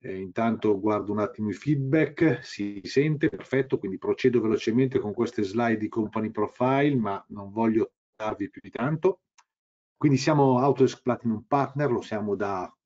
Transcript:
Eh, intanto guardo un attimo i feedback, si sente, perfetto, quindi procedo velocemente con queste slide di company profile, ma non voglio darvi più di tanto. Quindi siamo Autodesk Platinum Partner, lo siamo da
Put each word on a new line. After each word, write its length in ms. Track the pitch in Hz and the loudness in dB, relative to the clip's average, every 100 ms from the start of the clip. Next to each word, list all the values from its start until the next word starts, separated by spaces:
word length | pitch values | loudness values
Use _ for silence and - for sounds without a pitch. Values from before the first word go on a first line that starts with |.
Eh, 140 | 95 95 | -10 -10
intanto 640 | 95 101 113 110 107 98 | -8 -2 -2 0 0 2
guardo 320 | 104 104 98 | 2 0 -2
un 80 | 104 | -2
attimo 300 | 101 - 107 | -4 -2 -6
i 40 | |
feedback, 840 | 90 139 147 135 156 156 - 160 131 | -4 -2 -2 2 2 0 2 2 2
si 380 | - - 101 101 90 | -6 -8 -8 -8 -2
sente, 420 | - 151 147 156 | 0 2 2 -2
perfetto, 500 | - - 131 131 131 | -4 -4 -2 0 -4
quindi 200 | - 95 | -4 -6
procedo 420 | 104 101 131 120 | -4 2 2 2
velocemente 580 | 110 104 - 113 131 123 | 0 0 0 2 2 0
con 160 | 104 | -2
queste 300 | 101 113 - | -2 -4 -2
slide 320 | 101 107 120 107 | -2 0 0 0
di 140 | 107 | -2
company 400 | - 107 110 107 | -2 -2 -2 -4
profile, 680 | 95 104 - 127 135 147 135 | -2 -4 0 2 4 2 2
ma 260 | 104 98 - | 0 -4 -8
non 200 | 104 98 | -14 -8
voglio 400 | 104 113 110 104 _ _ _ | 0 2 2 0 _ _ _
darvi 340 | 110 104 98 | -6 -6 -8
più 120 | - | -10
di 60 | 98 | -16
tanto. 540 | - 127 156 185 190 _ _ _ _ _ _ _ _ | -6 -4 0 0 -2 _ _ _ _ _ _ _ _
Quindi 200 | 151 135 | 2 2
siamo 400 | - 151 135 123 | 4 4 6 6
Autodesk 420 | 139 131 127 - | 4 4 2 2
Platinum 420 | - 117 120 107 - | -4 -2 -2 -4 0
Partner, 460 | 139 135 143 143 | 0 0 -2 -2
lo 80 | 117 | -2
siamo 360 | - 107 104 98 | -2 -6 -4 -2
da 380 | 101 95 87 _ | -2 -4 -6 _